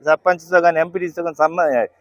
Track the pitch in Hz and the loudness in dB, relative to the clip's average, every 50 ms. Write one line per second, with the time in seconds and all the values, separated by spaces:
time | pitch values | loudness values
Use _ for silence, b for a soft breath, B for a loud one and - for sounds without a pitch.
0 | 135 151 156 151 - 185 180 170 165 170 180 180 170 170 170 160 160 175 170 - | -2 0 0 0 2 0 -2 -2 -2 -2 0 2 2 2 2 2 0 -2 -4 -6
1 | 175 175 156 - 170 170 156 - 156 156 165 180 170 151 135 120 110 - _ _ | -8 -8 -8 -8 -8 -6 -4 -2 -2 0 0 0 -2 0 0 0 -2 -4 _ _